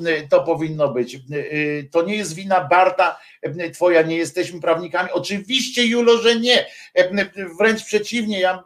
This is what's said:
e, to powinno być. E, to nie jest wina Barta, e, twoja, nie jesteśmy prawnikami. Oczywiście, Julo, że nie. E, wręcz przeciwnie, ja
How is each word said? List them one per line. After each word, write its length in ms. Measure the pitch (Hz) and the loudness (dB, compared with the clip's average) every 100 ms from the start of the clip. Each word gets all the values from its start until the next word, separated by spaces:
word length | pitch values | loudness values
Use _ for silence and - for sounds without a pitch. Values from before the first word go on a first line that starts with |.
| 170 | -2
e, 220 | 156 147 | -2 2
to 160 | 185 | 2
powinno 440 | 139 156 156 156 143 | 2 -2 -2 0 0
być. 280 | 123 120 135 | 0 -4 -6
E, 40 | 131 147 131 151 147 147 139 | -10 -8 -6 -4 -2 -4 -2
to 100 | 170 | 0
nie 140 | 170 214 | 0 -2
jest 200 | 185 160 | -4 -8
wina 320 | 196 185 143 | 0 0 2
Barta, 480 | 175 185 185 175 - - _ | 4 4 4 0 0 -14 _
e, 300 | 151 156 170 | -10 -8 -8
twoja, 300 | 165 180 165 | 0 4 4
nie 160 | 160 165 | 2 0
jesteśmy 440 | 165 - 175 175 | -4 -4 -6 -4
prawnikami. 480 | 165 165 175 180 180 | -2 -2 -2 -4 -2
Oczywiście, 720 | 180 175 202 - 262 254 247 233 | -4 -4 -8 -2 -2 -2 0 0
Julo, 320 | 240 233 233 | 2 4 4
że 220 | 226 233 | 4 2
nie. 260 | 240 233 - - - | 2 2 0 -10 -4
E, 320 | 180 180 202 190 - 185 165 | 0 2 0 -4 -6 -12 0
wręcz 240 | 220 220 | 2 2
przeciwnie, 560 | - 208 208 240 214 196 | -2 -2 -2 -4 -2 -2
ja 240 | 185 185 | -2 -4